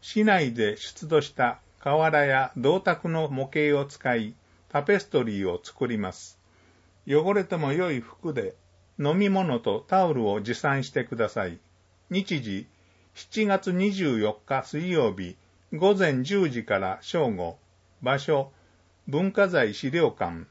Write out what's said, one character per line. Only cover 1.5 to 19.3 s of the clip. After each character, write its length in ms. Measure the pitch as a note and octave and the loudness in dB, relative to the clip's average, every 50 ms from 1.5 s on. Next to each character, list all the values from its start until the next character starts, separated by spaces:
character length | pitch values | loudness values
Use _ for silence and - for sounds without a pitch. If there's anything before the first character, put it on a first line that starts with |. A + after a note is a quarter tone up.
| B2 - _ _ _ _ | 0 -2 _ _ _ _
瓦 480 | - - C#3+ D#3 D#3+ D#3+ D#3 D3 C#3+ | -2 0 2 4 2 4 4 4 4
や 260 | C#3 C3+ C3 C3 B2+ - C3 | 4 2 2 0 0 -4 0
銅 220 | A#2+ C3+ E3 F#3+ | 2 2 2 4
鐸 280 | F#3 G3+ G3 - - F3 | 2 0 -2 0 -2 -4
の 200 | D#3+ D#3+ D#3+ D3+ | -2 -2 -2 -2
模 200 | C#3 C3 C3+ C3+ - | -2 -4 -6 -4 -2
型 280 | D#3 D3+ D3 C#3+ C#3 | 0 2 2 2 2
を 60 | C#3 | 0
使 300 | C#3 - - - C3+ B2 | -4 -8 -6 -2 -2 0
い、 180 | A#2 A2+ G#2+ - _ _ _ _ _ _ _ | 0 -2 -6 -10 _ _ _ _ _ _ _
タ 140 | - C#3+ C#3+ | -4 -2 2
ペ 160 | C#3+ G3+ F#3+ | 2 2 0
ス 80 | G3 | 0
ト 160 | - - D3 B2 | 0 0 0 0
リ 180 | A2+ G#2 G2 | 0 -2 -2
ー 100 | G2 F#2 | -2 -2
を 80 | E2+ F2+ - | -4 -4 -8
作 260 | - - - C3+ A#2+ | -12 -6 -6 -4 -4
り 80 | A#2+ | -2
ま 160 | G#2+ G2+ F#2 F#2+ | -4 -4 -6 -8
す。 260 | - - - - _ _ _ _ _ _ _ _ _ _ _ _ _ _ - | -12 -18 -20 -20 _ _ _ _ _ _ _ _ _ _ _ _ _ _ 0
汚 240 | C3+ D3 D#3+ F#3 G3+ | 2 2 2 2 0
れ 120 | G#3 F#3 | 0 0
て 120 | - F#3+ | -2 -4
も 160 | E3+ D3+ C#3 C#3 | -4 -2 -2 -2
良 180 | E3 F3+ F3+ | 0 -2 -2
い 100 | D3+ B2+ | -2 -4
服 340 | A2+ - - _ - E3+ D3+ | -6 -10 -18 _ -10 -6 -6
で、 200 | B2+ G#2 F#2+ - _ _ _ _ _ _ _ _ - | -4 -6 -6 -8 _ _ _ _ _ _ _ _ -4
飲 180 | C#3+ C#3+ D#3+ | -2 0 2
み 140 | F#3 G#3 G3+ | 2 2 2
物 300 | G3 F#3+ F#3+ E3+ C3 A#2 | 2 2 0 0 -2 -2
と 260 | - A#2 G2+ A2 - _ | 0 -2 -2 -2 -2 _
タ 180 | - F#3+ F#3 | 2 2 2
オ 60 | F3 D3+ | 2 2
ル 160 | C3 A2+ G#2 | 0 0 0
を 140 | G2+ G#2+ G2+ | 0 -2 -2
持 120 | A2 A#2+ | -4 -6
参 300 | - - D3+ C#3 C#3 C3 | -2 -2 -2 0 0 -4
し 60 | - | -4
て 140 | - C#3 B2 | -4 -4 -4
く 120 | - - | -4 -2
だ 140 | A#2 A2+ G#2 | -2 -2 -2
さ 160 | - A#2 G2 | 0 -4 -6
い。 120 | F2+ E2+ - _ _ _ _ _ _ _ _ _ _ | -6 -6 -12 _ _ _ _ _ _ _ _ _ _
日 320 | F3 F#3 G3 - F#3 D3+ A#2+ | -4 -4 -2 -2 -4 -6 -4
時、 240 | A2 G2 F#2+ A#3 _ _ _ _ _ _ _ _ _ _ | -6 -8 -8 -8 _ _ _ _ _ _ _ _ _ _
七 320 | - - _ - A3 G#3+ | -20 -20 _ -4 -2 0
月 260 | G#3 G3 F#3+ G3 F#3+ F3+ | 2 2 0 0 -2 0
二 200 | F3+ F#3+ G#3 G3 | 2 2 0 0
十 280 | F#3+ F#3 D3+ B2+ A2 | 0 0 0 2 2
四 140 | G#2 G#2+ G#2 - _ | 0 0 -2 -4 _
日 180 | - C#3 - - | -4 -4 -4 -4
水 280 | - - D3 E3 F3+ | -4 -8 -6 -4 -2
曜 240 | F3+ D#3+ C3+ A2 F#2+ | 0 2 2 2 0
日、 240 | F#2 F#2+ F2 F2+ _ _ _ _ _ _ _ - | -2 -10 -10 -12 _ _ _ _ _ _ _ -6
午 240 | D#3 F3 G3 G#3 | 0 2 2 4
前 260 | F#3+ F#3+ D#3+ C#3 B2+ B2+ | 4 2 2 2 0 -2
十 260 | D3 G3+ G3+ F#3 D#3+ | 0 2 2 2 2
時 160 | B2 A#2+ A2 | 0 -4 -2
か 140 | - G#2+ G2 | 0 0 0
ら 200 | F#2+ F#2 F#2+ - - | 0 -2 -6 -6 -10
正 280 | - - F3 D#3 B2 | -6 -2 0 0 0
午。 280 | G#2+ F2+ F2+ E2+ - _ _ _ _ _ _ _ _ _ | 0 -4 -6 -8 -8 _ _ _ _ _ _ _ _ _
場 200 | - B2 C3+ C#3 | -2 0 0 0
所、 320 | C#3 - D#3 C#3 C3+ C#3 _ _ _ _ _ _ _ _ _ _ _ - | 0 0 0 0 0 -4 _ _ _ _ _ _ _ _ _ _ _ -4
文 240 | C3+ D3 F3+ G3 | -2 0 0 0